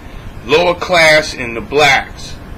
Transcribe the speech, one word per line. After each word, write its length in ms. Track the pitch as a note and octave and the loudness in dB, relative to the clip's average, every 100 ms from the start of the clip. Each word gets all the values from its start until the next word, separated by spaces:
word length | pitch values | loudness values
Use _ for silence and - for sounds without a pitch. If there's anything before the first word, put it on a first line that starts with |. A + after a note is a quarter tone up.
| - - - - | -16 -16 -14 -10
Lower 300 | - D#3 F3 | 0 2 2
class 600 | E3+ - F3 D#3+ D#3 D3+ | 0 0 4 6 4 2
and 220 | - B2 A2+ | -6 -8 -8
the 40 | |
blacks, 760 | G#2 C#3 C#3+ B2 - - - - - | -2 2 4 2 -2 -12 -14 -14 -14